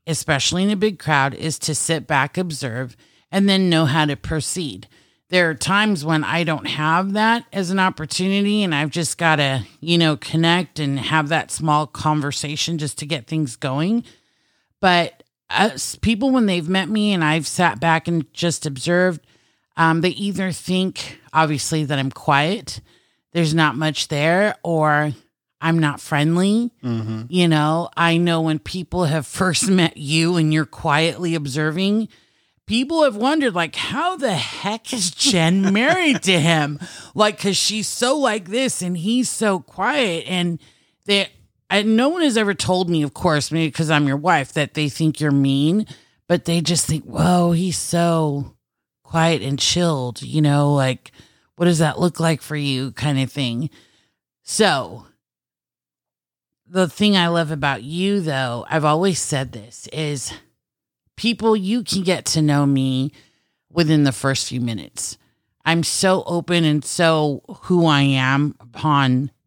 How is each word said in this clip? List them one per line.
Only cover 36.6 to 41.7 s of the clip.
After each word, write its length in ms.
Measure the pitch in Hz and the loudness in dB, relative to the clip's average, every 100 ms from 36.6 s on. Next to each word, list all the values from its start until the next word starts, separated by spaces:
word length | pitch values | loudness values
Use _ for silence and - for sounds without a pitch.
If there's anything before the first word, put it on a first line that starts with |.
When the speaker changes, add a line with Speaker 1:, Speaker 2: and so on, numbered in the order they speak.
| 143 147 175 - - | 0 -4 -12 -16 -12
Speaker 1:
Like, 240 | - 214 214 | 0 0 0
'cause 180 | 202 180 | -2 0
she's 300 | - 214 202 | -2 -2 -6
so 320 | - 240 294 | -4 -2 0
like 300 | 262 214 175 | 0 -2 -4
this 340 | 226 262 - | -2 -2 -2
and 140 | 180 175 | -4 -4
he's 320 | 185 240 233 | 0 0 0
so 300 | - 214 190 | -2 -2 -2
quiet. 640 | - - 208 294 226 165 104 | -6 -4 -2 0 0 -2 -4
And 320 | 180 175 165 - _ _ _ - | -2 -2 -4 -10 _ _ _ -2
they, 220 | 202 180 - _ _ _ | -2 -2 -8 _ _ _